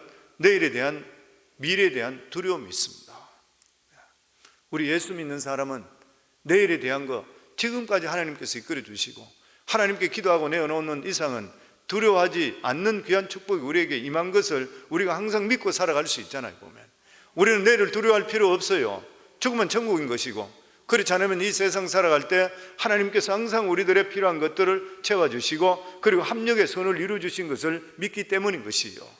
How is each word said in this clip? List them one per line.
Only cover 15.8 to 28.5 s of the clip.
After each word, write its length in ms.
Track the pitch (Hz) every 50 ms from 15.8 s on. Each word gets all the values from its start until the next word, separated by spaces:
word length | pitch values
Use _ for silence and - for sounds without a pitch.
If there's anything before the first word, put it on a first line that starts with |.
| 180 170 151 143 156
수 140 | 151 - 127
있잖아요, 320 | 104 - - 139 127 107 90
보면. 300 | - 101 95 - 113 113 _ _ _ _ _ - - - _ _
우리는 280 | 165 190 220 220 202 190
내일을 280 | 220 240 214 202 175
두려워할 360 | - 214 214 226 214 208 196
필요 240 | 208 - 220 208 190
없어요. 540 | 180 180 180 - 196 170 123 107 101 95 - - - - - _ _ _
죽으면 300 | - 254 240 233 208 165
천국인 380 | - 233 233 226 196 165 147
것이고, 440 | 127 120 113 - 131 104 107 101 95 - - _ _ _ _ _
그렇지 280 | - 226 233 196 - 180
않으면 280 | 180 190 196 190 175
이 100 | 185 208
세상 360 | 175 - 196 190 160 196 185
살아갈 400 | 175 156 190 185 165 156 143 139
때 240 | - 185 185 185 185 - - - - -
하나님께서 540 | - - 226 208 202 202 196 196 208 - -
항상 400 | 196 208 233 233 208 226 214 190
우리들의 380 | 175 175 196 180 185 196 190 196
필요한 300 | 196 196 196 185 170 156
것들을 600 | 151 160 156 - 190 185 190 190 190 - - - -
채워주시고, 1000 | - 208 190 170 143 113 123 120 - 156 156 175 185 180 180 - - - -
그리고 220 | - 214 202 175 160
합력의 440 | - 233 226 220 233 233 220 196
손을 320 | - - 185 185 190 185 160
이루어주신 480 | 170 190 208 202 170 185 - - 185
것을 460 | 160 139 113 143 160 160 165 160 - -
믿기 300 | - 175 208 - 208 196
때문인 360 | - 196 196 196 208